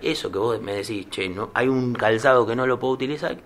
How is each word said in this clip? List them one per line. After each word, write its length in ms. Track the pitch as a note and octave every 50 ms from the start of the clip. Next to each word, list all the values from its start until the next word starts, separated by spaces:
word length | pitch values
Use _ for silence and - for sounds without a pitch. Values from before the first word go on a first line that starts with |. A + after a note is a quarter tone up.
eso 300 | - - - - - -
que 60 | F#2 G2
vos 220 | G#2+ A#2+ A2+ G2+
me 120 | - G2
decís, 360 | G2+ G2+ G2 A2+ A2 G2 - -
"Che, 180 | - G2+ G2 F#2
no, 220 | F2 G2+ A2+ - -
hay 140 | A#2+ B2 C3
un 240 | C3 B2+ B2+ B2 A#2+
calzado 500 | - G#2+ A2 A2+ A2+ B2+ C3 C3 B2 A2+
que 120 | G#2+ A#2
no 100 | B2+ B2+
lo 140 | C3 B2 B2
puedo 140 | B2+ C3 C3
utilizar", 420 | C3 C3 C3 D3+ D3+ E3+ - - - -